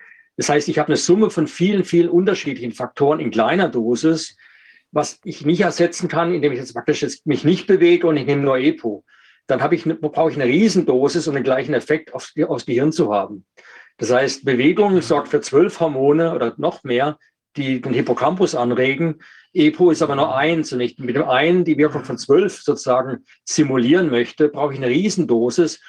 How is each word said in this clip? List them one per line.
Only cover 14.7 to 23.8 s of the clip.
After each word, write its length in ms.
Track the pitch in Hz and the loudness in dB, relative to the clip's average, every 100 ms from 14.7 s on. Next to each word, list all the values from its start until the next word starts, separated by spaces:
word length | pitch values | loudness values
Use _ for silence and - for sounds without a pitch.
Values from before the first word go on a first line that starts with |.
| 180 208 185 | 4 2 2
sorgt 280 | - 147 - | 2 -2 0
für 100 | 147 | -4
zwölf 400 | - 139 202 - | 2 2 2 0
Hormone 540 | 165 135 139 156 165 - | -2 0 2 2 2 -2
oder 180 | 117 - | -4 -4
noch 260 | 160 - | -6 -4
mehr, 340 | 135 120 147 151 _ _ _ - | -4 -2 -2 -4 _ _ _ -8
die 240 | 135 127 | -4 -4
den 140 | 135 | -2
Hippocampus 600 | 123 127 120 135 185 185 127 | -2 -2 0 0 0 -2 0
anregen. 640 | 120 123 131 135 165 156 - - _ | -2 0 0 0 -4 -6 -14 -20 _
epo 360 | 185 151 151 180 | 0 2 4 2
ist 100 | 151 | 4
aber 140 | 151 139 | 0 0
nur 180 | 151 131 | 0 0
eins. 380 | 156 165 151 | 0 -2 -4
Und 80 | 127 | -4
ich 160 | 120 - | -6 -6
mit 160 | 123 135 | -6 -2
dem 80 | |
einen 400 | 147 127 160 180 | 0 0 2 2
die 140 | 165 143 | 2 2
Wirkung 260 | 151 143 | 0 0
von 140 | - 131 | -8 -6
zwölf 440 | - 156 196 - | 2 4 2 -2
sozusagen 640 | - 135 135 127 131 123 _ _ - | -6 -4 0 -2 -2 -8 _ _ -6
simulieren 640 | - 139 131 | 0 0 2